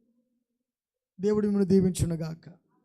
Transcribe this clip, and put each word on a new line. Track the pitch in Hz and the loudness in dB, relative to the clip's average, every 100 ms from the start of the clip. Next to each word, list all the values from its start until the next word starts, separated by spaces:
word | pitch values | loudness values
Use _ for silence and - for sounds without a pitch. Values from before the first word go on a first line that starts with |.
| _ _ _ _ _ _ _ _ _ _ _ - | _ _ _ _ _ _ _ _ _ _ _ -6
దేవుడు | 196 208 208 | -2 0 0
మిమ్మల్ని | 202 190 | 0 4
దీవించునుగాక. | 190 185 175 170 165 160 165 - - _ _ | 4 2 0 -4 -4 -8 -12 -20 -20 _ _